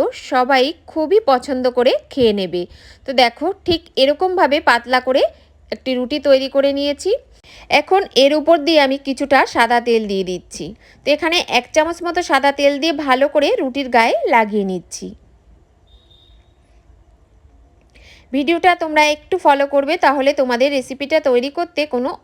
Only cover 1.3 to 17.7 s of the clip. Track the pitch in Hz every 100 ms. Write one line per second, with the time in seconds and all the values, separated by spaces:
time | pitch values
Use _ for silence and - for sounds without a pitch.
1.3 | 254 285 254 254 247 247 587 - 277 226
2.3 | 202 180 175 180 - - - - 254 233
3.3 | - 320 403 - 330 - - 269 294 370
4.3 | 370 294 294 294 233 247 254 254 269 640
5.3 | - _ _ - 233 262 247 247 294 285
6.3 | 269 262 277 277 277 285 285 370 523 _
7.3 | _ - - - 277 294 381 - - 277
8.3 | 302 302 339 285 311 269 277 269 254 277
9.3 | 269 415 311 233 240 240 226 208 196 185
10.3 | 180 - - 170 220 _ _ 262 294 320
11.3 | 349 - 247 240 311 320 339 349 339 339
12.3 | 277 277 277 285 285 320 302 285 254 285
13.3 | 302 294 494 269 277 254 240 233 622 466
14.3 | 240 214 208 196 180 - - 190 214 _
15.3 | _ _ _ _ _ _ _ _ _ _
16.3 | _ _ _ _ _ _ _ _ _ _
17.3 | _ _ _ _